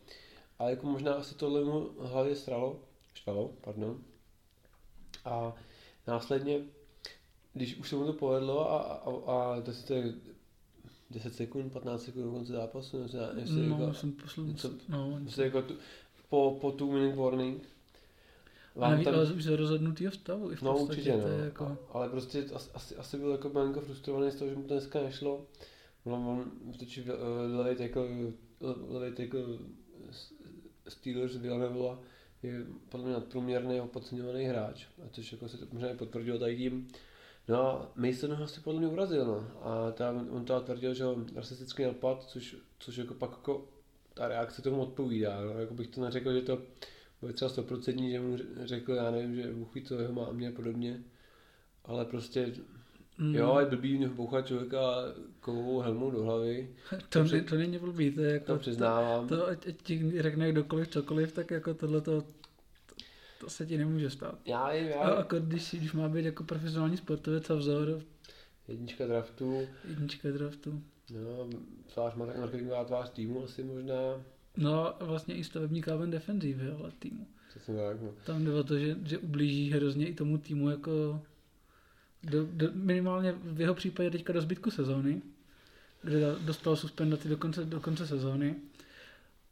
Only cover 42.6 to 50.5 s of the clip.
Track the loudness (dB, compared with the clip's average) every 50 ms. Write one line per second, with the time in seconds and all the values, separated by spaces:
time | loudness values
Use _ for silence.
42.6 | -18 -20 -20 -16 -14 -10 -8 -6 -6 -6 -6 -4 -6 -6 -6 -4 -2 -2 -2 -2
43.6 | -4 -10 -18 -20 -20 -20 -20 _ -20 -16 -6 -4 -2 0 0 0 -2 -2 -4 -4
44.6 | 0 0 2 2 0 0 -2 -2 0 2 2 2 2 2 0 -2 -2 -4 -2 -4
45.6 | -4 -4 -4 -6 -8 -6 -4 -4 -2 -2 -2 0 2 2 2 2 2 2 0 0
46.6 | -2 -6 -16 -16 -16 -16 -16 -20 -20 -20 -14 _ -8 -8 -4 -2 -2 0 0 -2
47.6 | -4 -2 -4 -2 -2 0 0 0 0 0 0 0 0 -2 -2 -2 -4 -8 -10 -10
48.6 | -6 -4 -4 -4 -2 0 0 2 2 2 2 2 0 0 -2 -2 -4 -4 -6 -6
49.6 | -8 -8 -8 -10 -6 -4 -2 -2 -2 -2 -2 -2 -2 -2 -2 -4 -4 -4